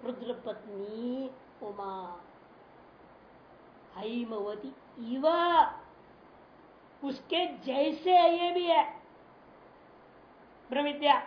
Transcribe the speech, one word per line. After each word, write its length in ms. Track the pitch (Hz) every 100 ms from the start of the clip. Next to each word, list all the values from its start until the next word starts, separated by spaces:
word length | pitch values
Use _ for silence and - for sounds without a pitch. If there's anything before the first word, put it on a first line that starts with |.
| 233
रुद्र 280 | 233 233 240 226
पत्नी 840 | 208 226 202 202 220 247 254 262 - - -
उमा 560 | 214 202 196 190 180 175 - - - - - - - - - - - - - - - - - 185
हैमवती 760 | 214 240 233 220 202 214 269 - - - 233
इव, 200 | 262 302 339 339 339 285 - - - - - - - - - - - - -
उसके 440 | 277 - - 339 349 254
जैसे 580 | 247 262 311 311 359 359 339
ये 220 | 339 349
भी 140 | 349 349
है 180 | 330 - - - - - - - - - - - - - - - - - - -
ब्रह्म 160 | 254 294
विद्या 360 | 285 294 262